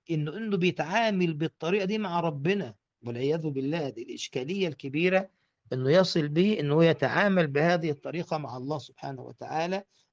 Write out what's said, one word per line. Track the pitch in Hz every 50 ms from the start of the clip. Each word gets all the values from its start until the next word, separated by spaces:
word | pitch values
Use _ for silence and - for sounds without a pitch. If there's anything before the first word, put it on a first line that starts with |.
| _ -
إنه، | 165 156 147 156 147
إنه | 214 226 214 196
بيتعامل | 175 180 175 - - 147 156 190 226 233 220 202 185 180 165 156
بالطريقة | 147 165 156 - _ 160 165 190 214 190
دي | 190 214 214
مع | 208 185 170 170
ربنا | 165 165 151 139 139 180 202 202 175 117 - _ _ _ _ _ 117
والعياذ | 120 117 120 131 143 156 170 156 156
بالله. | 139 135 135 143 160 170 147 131
دي | 110 113
الإشكالية | 127 - 120 - - - - 131 135 147 190 202 185 165
الكبيرة، | 139 - - 135 131 156 175 180 185 185 196 - _ _ _ _ _ _ _ _
إنه | 143 131 127 135
يصل | 156 185 185 180 - 180 147 147
به | 147 165 190 214 214 -
إنه | 147 143 147 160 165
يتعامل | 165 151 - 143 120 - 165 202 202 190 180 170
بهذه | 143 135 143 156 175 180 175 165 160
الطريقة | 143 - - 135 143 170 170 - 165 156
مع | 143 117 123
الله | 127 123 139 156 143
سبحانه | - - - - - 139 139 123
وتعالى. | 123 120 120 - 123 117 147 160 165 180 190 196 - _ _ _ _ _